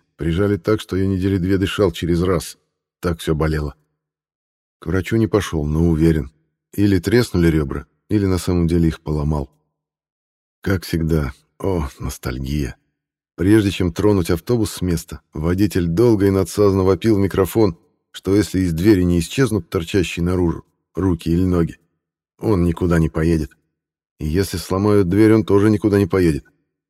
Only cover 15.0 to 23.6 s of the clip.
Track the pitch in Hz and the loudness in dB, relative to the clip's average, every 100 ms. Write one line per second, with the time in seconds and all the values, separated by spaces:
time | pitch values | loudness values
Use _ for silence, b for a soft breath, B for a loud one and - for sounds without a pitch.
15 | - 76 _ - 80 92 101 92 87 85 | -6 -16 _ -6 -2 0 0 0 -2 2
16 | 120 104 98 95 90 - 104 95 95 92 | 2 4 2 2 0 2 2 2 2 0
17 | 113 101 98 - 92 117 104 82 _ _ | 0 0 0 0 0 2 0 -2 _ _
18 | _ - 92 101 92 95 92 80 101 98 | _ -10 0 0 0 -2 -2 0 2 4
19 | 90 87 82 - 131 104 - 95 82 101 | 2 0 -2 -2 -2 -2 -4 -6 -2 -2
20 | 85 - 87 90 85 73 - _ _ - | -2 -4 -2 0 -2 -4 -10 _ _ -4
21 | 92 85 82 85 92 87 80 - _ _ | -2 -2 -2 0 2 0 0 -4 _ _
22 | _ _ _ _ - 98 87 82 90 85 | _ _ _ _ -2 0 0 0 0 2
23 | 80 82 80 82 76 _ | 0 0 0 0 -4 _